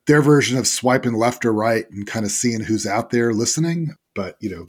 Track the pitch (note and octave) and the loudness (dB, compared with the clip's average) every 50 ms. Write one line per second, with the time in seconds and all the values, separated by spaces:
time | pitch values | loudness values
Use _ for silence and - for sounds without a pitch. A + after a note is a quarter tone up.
0 | _ - D3 D3+ C#3 D3 D3 C#3+ - A2 B2+ C3 - - - - - B2+ B2+ C3 | _ 4 4 6 6 6 6 6 4 2 0 0 0 -2 -4 0 2 2 2 2
1 | - B2 A#2 G#2+ A2+ B2 B2 - - A#2 A2 G#2+ G#2+ A#2 A2+ A2 - - - G2+ | 2 0 0 0 0 0 0 0 -2 0 0 0 0 0 0 0 -2 -6 -10 -12
2 | G2+ - - A#2 G#2+ G2+ - - - A#2+ A#2 A2 G#2+ G#2+ A2 G#2 G2+ G2+ G2+ A2+ | -10 -8 -6 -4 -4 -4 -4 -2 -2 -2 -2 -2 -2 -2 -2 -2 -2 -2 -2 -4
3 | A#2+ - - A#2+ A#2 A#2+ A2 G#2 A#2+ A#2 - D#3 E3 E3+ E3+ E3+ D#3+ D3+ - _ | -2 0 0 0 2 2 0 0 -2 -2 -2 -2 -2 -2 -2 -4 -4 -6 -8 _
4 | _ _ _ G#2 F#2+ F#2 - _ A2+ G2+ F2+ E2 E2+ | _ _ _ -10 -8 -8 -10 _ -10 -10 -10 -10 -14